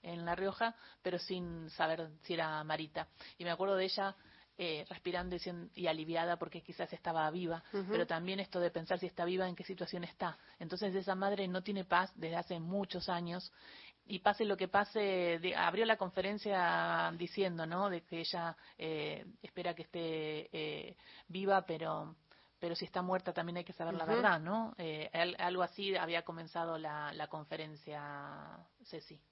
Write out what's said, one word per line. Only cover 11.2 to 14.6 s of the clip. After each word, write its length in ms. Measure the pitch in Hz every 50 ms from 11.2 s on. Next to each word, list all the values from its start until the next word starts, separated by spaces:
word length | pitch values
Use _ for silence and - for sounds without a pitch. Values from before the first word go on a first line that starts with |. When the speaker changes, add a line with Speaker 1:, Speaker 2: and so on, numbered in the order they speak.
| 196 196 208 196 196 185
Speaker 1:
no 140 | 180 185
tiene 220 | 185 214 208 202 180
paz 280 | - 175 175 190 190 -
desde 220 | - 165 160 165
hace 240 | 170 175 - 180 170
muchos 480 | 160 170 190 202 196 185 - 180 - -
años, 440 | 180 175 175 170 170 185 - - _ - - - - - - - - _ _
y 140 | - 202 180
pase 240 | - 208 202 - 226
lo 120 | 208 196
que 120 | 185